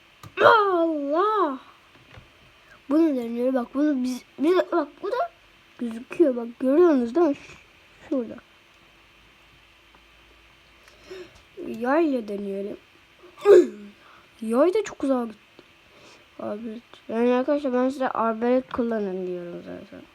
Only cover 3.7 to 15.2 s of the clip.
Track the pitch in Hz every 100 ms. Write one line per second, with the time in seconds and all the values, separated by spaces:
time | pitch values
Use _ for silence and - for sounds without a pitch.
3.7 | 269 302 269 254 247 - - 294 370 -
4.7 | 339 285 - 370 480 698 - _ _ _
5.7 | - 240 226 254 - 311 240 233 240 254
6.7 | 294 359 277 233 269 339 285 - - -
7.7 | _ _ _ - 269 220 - - _ _
8.7 | _ _ _ _ _ - _ _ - _
9.7 | _ _ - _ _ _ _ _ _ _
10.7 | _ - - - 370 339 - - - 294
11.7 | 226 240 294 320 262 214 202 202 196 202
12.7 | - _ - _ _ - - 403 370 254
13.7 | 208 208 - - - - _ 220 233 330
14.7 | 440 415 - 277 254